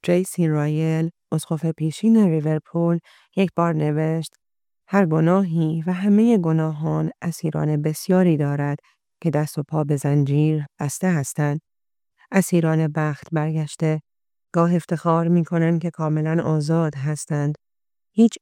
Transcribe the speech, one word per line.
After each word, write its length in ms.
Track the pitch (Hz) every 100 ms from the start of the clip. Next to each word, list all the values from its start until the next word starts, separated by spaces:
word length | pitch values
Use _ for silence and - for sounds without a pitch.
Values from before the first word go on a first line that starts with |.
جی 200 | - 175
سی 240 | 190 - 165
رایل، 600 | 151 147 151 160 160 165 - -
اسقف 340 | 156 - 165 165
پیشین 520 | - 156 - 220 226
لیورپول، 840 | 196 160 151 156 - 170 170 170 - _ _ -
یک 140 | 185 -
بار 180 | 170
نوشت: 600 | 156 151 151 156 165 156 _ _ _ _ _ -
«هر 180 | 196 175
گناهی 800 | 156 160 190 190 165 156 165 160
و 60 |
همهٔ 440 | 180 208 202 233 220
گناهان 760 | 165 160 156 151 156 156 160 -
اسیران 600 | 170 - 160 151 151 151
بسیاری 560 | 151 156 - 185 180 151
دارد 400 | 143 143 143 143 _ _ _ _
که 80 | 165
دست 280 | 147 151 -
و 60 |
پا 200 | 143 156
به 120 | 147 143
زنجیر 720 | 143 147 139 143 151 156 147 -
بسته 320 | 147 - 185
هستند. 500 | 160 135 - 147 151 _ _ _ _ _ _ -
اسیران 560 | 196 - 175 160 160 156
بخت 400 | 151 151 147 -
برگشته 720 | 160 156 160 151 - 160 156 - _ _ _ _
گاه 240 | 165 170 175
افتخار 520 | - 160 170 165 170
می‌کنند 540 | 175 156 170 165 170
که 80 | 170
کاملاً 540 | - 156 156 156 170
آزاد 520 | 160 156 147 165 160 135
هستند. 600 | 143 151 - 147 147 147 _ _ _ _ _
هیچ 260 | - 233 -